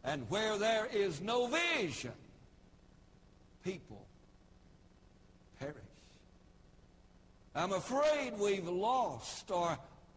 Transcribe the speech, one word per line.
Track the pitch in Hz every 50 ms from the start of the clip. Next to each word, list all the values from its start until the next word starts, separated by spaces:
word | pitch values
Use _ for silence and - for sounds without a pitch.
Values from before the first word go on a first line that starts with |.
| -
And | 127 151 143 123 -
where | 180 208 220 214 214
there | 202 208 226 226 220 214 -
is | - 208 202 190 160 139
no | 180 220 240 247 247
vision, | 240 277 330 349 349 330 285 202 156 123 - - 120 104 - - - - - - - - - - - - - - - - - - - - - - - - - - - - - -
people | 180 190 160 - - 107 98 92 - - - - - - - - - - - - - - - - - - - - - - - - - - - - - - -
perish. | 135 143 151 117 - - - - - - - - - - - - - - - - - - - - - - - - - - - - - - - - - - -
I'm | - 175 185 196
afraid | 185 - - 247 277 294 311 302 294 269 247 220 208
we've | 202 208 196 190 170
lost | 170 180 180 196 226 254 262 233 175 131 117 - - - - - -
or | 196 175 175 170 156 - - - - - - - -